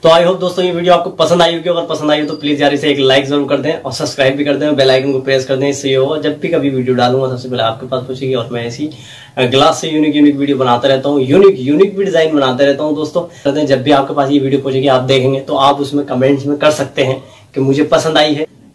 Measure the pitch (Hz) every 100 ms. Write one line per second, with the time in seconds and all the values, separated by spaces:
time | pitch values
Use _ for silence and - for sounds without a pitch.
0 | 165 165 175 185 175 175 180 170 175 175
1 | 185 - 160 175 165 170 165 170 170 156
2 | 151 151 147 - 143 143 143 143 147 143
3 | 135 135 135 147 135 143 135 156 139 123
4 | 139 - 135 143 143 143 151 139 131 131
5 | 135 131 131 135 127 135 143 135 139 131
6 | 135 156 147 147 127 151 139 135 123 123
7 | 120 127 131 123 123 123 113 113 123 131
8 | 135 127 131 127 113 120 117 117 151 -
9 | - - - - 127 131 147 160 165 156
10 | 151 147 147 139 139 135 127 120 139 135
11 | 135 143 127 170 202 160 127 151 196 190
12 | 190 165 160 151 131 123 139 139 151 147
13 | 151 175 - - 143 139 147 135 127 139
14 | 135 147 135 143 135 139 135 131 139 131
15 | 131 135 127 135 - 143 135 143 135 143
16 | 143 127 131 139 131 143 151 151 135 -
17 | 131 131 - - - - 135 139 151 160
18 | 160 156 151 147 156 - -